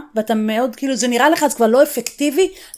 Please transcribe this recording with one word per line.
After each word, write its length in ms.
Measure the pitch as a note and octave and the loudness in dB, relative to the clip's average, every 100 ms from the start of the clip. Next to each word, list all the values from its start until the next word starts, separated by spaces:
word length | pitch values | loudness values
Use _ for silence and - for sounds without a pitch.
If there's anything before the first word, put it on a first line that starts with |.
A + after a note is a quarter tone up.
| C#4+ A3 | -4 -6
ואתה 200 | G#3+ A3 | -2 -2
מאוד, 400 | G#3+ A3 B3+ A3 | -2 -2 -4 -4
כאילו, 200 | C4+ B3 | -4 -2
זה 120 | B3 | -2
נראה 220 | A#3 C#4+ | 2 2
לך, 140 | E4 | 2
אז 100 | D4 - | 0 2
כבר 120 | A3+ | 2
לא 160 | B3 | 4
אפקטיבי 640 | D4 B3 A3+ - C#4+ C#4+ F#4 - - | 2 0 -8 -4 -2 0 -2 -4 -12